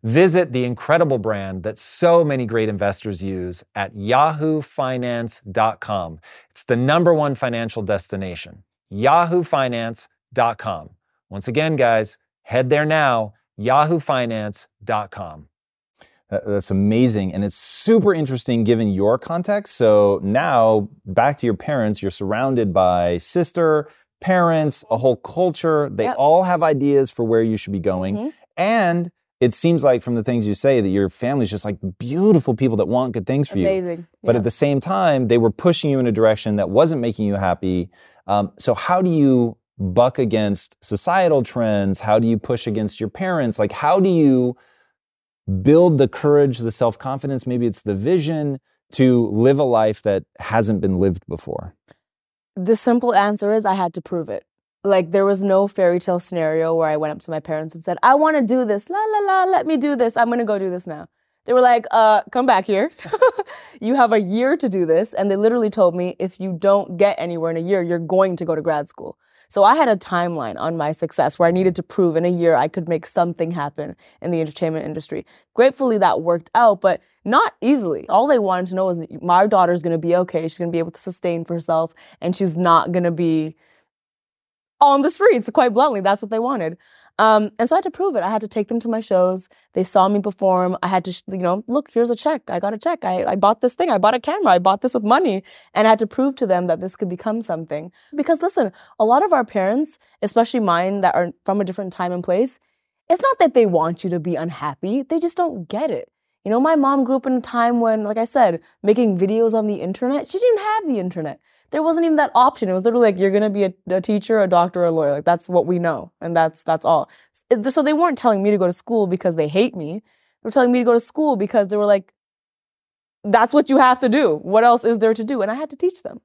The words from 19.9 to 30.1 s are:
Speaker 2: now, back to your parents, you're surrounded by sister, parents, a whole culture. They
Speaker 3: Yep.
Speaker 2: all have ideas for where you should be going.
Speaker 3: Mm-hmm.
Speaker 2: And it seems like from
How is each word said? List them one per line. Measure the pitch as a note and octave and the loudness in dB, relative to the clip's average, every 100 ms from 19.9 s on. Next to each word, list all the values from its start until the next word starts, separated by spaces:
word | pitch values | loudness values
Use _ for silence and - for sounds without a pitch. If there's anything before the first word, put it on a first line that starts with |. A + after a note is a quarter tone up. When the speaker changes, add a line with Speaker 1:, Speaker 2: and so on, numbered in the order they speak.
| G#2 G#2 G2 | 4 4 2
Speaker 2:
now, | F#2+ A2 - C3 A2+ A2 G2+ - | -2 -2 0 2 2 2 -2 -12
back | - F#2 B2+ C#3+ | -6 0 0 0
to | B2 | -4
your | |
parents, | G2 - C#3+ G#2+ G#2 | -4 -4 -4 -4 -4
you're | G2 | -6
surrounded | - G2 G#2+ C3+ B2+ G#2+ | -8 -6 -4 -2 -2 0
by | F2+ F#2 F2+ F2 F2 | 2 2 2 0 -2
sister, | - F3 E3+ - E3 D#3 D3+ _ _ _ | -4 -2 -2 -2 0 0 -2 _ _ _
parents, | - F#3 E3+ D#3+ D3+ C#3 - | -2 0 2 0 -2 -4 -4
a | A2+ | 0
whole | B2+ A#2+ | 0 0
culture. | - - F3+ D#3 E3 D#3 D3 | -4 -2 -2 -2 -2 0 -2
They | G2 | -2
Speaker 3:
Yep. | - A3+ | -4 0
Speaker 2:
all | C#3 E3+ | 4 4
have | F#3 F3+ | 4 0
ideas | D#3+ D3 C#3+ C#3 C3 | 0 0 2 2 2
for | - | -2
where | A2+ A2+ | 0 2
you | A2+ A2 | 2 -2
should | - | -4
be | G2 | -4
going. | F2 F#2 F#2 G#2 | -2 -2 -4 -6
Speaker 3:
Mm-hmm. | B3 - _ - | -6 -12 _ -4
Speaker 2:
And | F#3 A#3 F#3 E3+ F3 _ _ _ | 0 2 0 -2 -4 _ _ _
it | B2+ | -2
seems | - E3 E3+ | 2 0 2
like | C3+ B2 | 2 2
from | - | 0